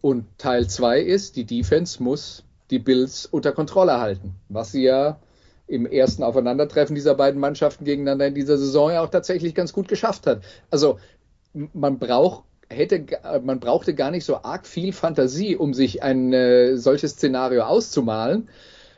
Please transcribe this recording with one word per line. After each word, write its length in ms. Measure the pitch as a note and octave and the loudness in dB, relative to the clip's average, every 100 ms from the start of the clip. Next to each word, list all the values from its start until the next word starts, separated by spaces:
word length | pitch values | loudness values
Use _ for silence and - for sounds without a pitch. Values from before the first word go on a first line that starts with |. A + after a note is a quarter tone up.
Und 240 | C#3+ B2 A2 - | -2 -2 -4 -8
Teil 300 | C3+ B2 F#2+ | -2 0 0
zwei 340 | - A#2+ C3+ | 0 2 2
ist, 340 | - G3 G3 B2+ | 2 0 -2 -10
die 80 | G#2+ | -6
Defense 580 | A#2+ - D3+ F3 - | -4 0 0 0 -6
muss 400 | B2+ D3 - - - _ - | -4 -4 -8 -18 -20 _ -6
die 80 | B2+ | -2
Bills 480 | A#2 B2+ C3 - - | 2 2 2 -4 -6
unter 260 | D3+ D3 | -4 -2
Kontrolle 480 | D#3+ D3+ F#3+ E3+ B2 | -2 -2 2 4 2
halten, 360 | A2 F#2+ F#2 - - | 0 -4 -10 -16 -12
was 220 | G#2 A#2 | -10 -6
sie 120 | C#3 | 0
ja 360 | B2+ C3 D3 D#3 _ _ _ _ - | 2 4 2 -4 _ _ _ _ -8
im 220 | A#2+ A#2+ | -4 -2
ersten 340 | C3+ C3 - | 2 2 2
Aufeinandertreffen 720 | A#2+ B2+ A#2+ C3+ D3 D3+ D3 | 0 0 0 0 0 0 0
dieser 220 | C#3+ D3 C#3 | 2 2 4
beiden 240 | C#3 C#3 | 2 2
Mannschaften 440 | C#3 D3 D3 - | -2 0 -2 -2
gegeneinander 440 | D3 C#3+ C#3 C#3 C#3+ | -4 -2 -2 0 0
in 80 | C#3+ | -2
dieser 240 | C#3 C#3+ | 0 0
Saison 320 | C#3 C#3+ D3+ | 2 2 2
ja 100 | E3+ | 2
auch 80 | D#3+ | 0
tatsächlich 460 | F3+ F3+ F3+ E3+ E3+ | -2 0 -4 -4 -4
ganz 180 | E3+ | -4
gut 140 | - F#3+ | -4 -4
geschafft 400 | G3+ A3+ - D3 | -2 -2 -2 -2
hat. 160 | G#2+ - - - | -2 -4 -20 -4
Also 300 | C#3+ D3 G#2 - _ _ _ _ D3+ | 2 2 0 -6 _ _ _ _ -14
m-, 140 | D3+ | -12
man 240 | E3 C#3+ C3 | -4 -2 -2
braucht, 460 | B2 B2 E3+ - - _ - | 0 2 2 0 -18 _ -10
hätte 300 | A#2 D3 F3+ | -4 0 0
g-, 180 | C#3+ D3+ - C#3 | -2 -10 -4 -4
man 160 | B2+ C3 | -2 -4
brauchte 360 | A#2+ E3 - D3 | 0 0 0 -2
gar 160 | C3+ | -2
nicht 140 | C#3+ - | -4 -4
so 180 | C3+ | -4
arg 240 | - F3+ - | -4 -12 -10
viel 260 | F3 F#3 | -8 -6
Fantasie, 640 | G3 E3 D3+ B2+ C#3+ G#3 E3+ | -4 -2 0 0 0 -2 -2
um 180 | D3 | -2
sich 300 | B2+ C3+ - | 0 0 0
ein, 300 | C3+ C3 B2+ | -2 0 2
äh, 440 | B2+ B2 B2 B2 C3 | 2 6 6 6 4
solches 360 | C3 C#3+ D3+ | 2 2 0
Szenario 500 | - C#3+ B2+ B2+ B2 | -2 -2 0 0 0
auszumalen. 840 | A2 G#3 - D3 A#2 A2 A#2 G#3+ - - - - - | 2 0 0 -2 -2 -2 -2 -2 -4 -16 -20 -20 -20